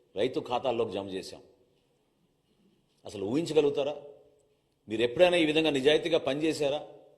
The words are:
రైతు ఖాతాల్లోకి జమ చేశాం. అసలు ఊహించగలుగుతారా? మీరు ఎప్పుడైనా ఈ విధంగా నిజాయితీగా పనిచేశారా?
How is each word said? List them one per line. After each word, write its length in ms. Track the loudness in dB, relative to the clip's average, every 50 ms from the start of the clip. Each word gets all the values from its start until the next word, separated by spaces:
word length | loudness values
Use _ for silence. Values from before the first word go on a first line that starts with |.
| _ _ -4
రైతు 240 | -2 -2 0 -2 -2
ఖాతాల్లోకి 520 | -4 -2 -4 -2 0 0 0 0 0 -2
జమ 180 | -2 -6 -6 -6
చేశాం. 320 | -8 -10 -10 -10 -16 -20 -20 -20 _ _ _ _ _ _ _ _ _ _ _ _ _ _ _ _ _ _ _ _ _ _ _ _ _ _ _ _ _ _ -18
అసలు 200 | -14 -10 -8 -6
ఊహించగలుగుతారా? 680 | -4 -2 -2 -2 0 2 4 4 4 2 0 -2 -4 -4 -8 -12 -18 -20 -20 _ _ _ _ _ _ _ _ _ _ _ _ _ -6
మీరు 120 | -2 0
ఎప్పుడైనా 360 | 0 0 4 4 4 6 6 4
ఈ 80 | 2
విధంగా 240 | 2 2 2 2 2
నిజాయితీగా 480 | 2 2 4 4 4 4 2 2 0 0
పనిచేశారా? 680 | 0 0 -4 -2 -2 -2 -2 0 -2 -2 -2 -4 -6 -10 -18 -20 -20 -20 _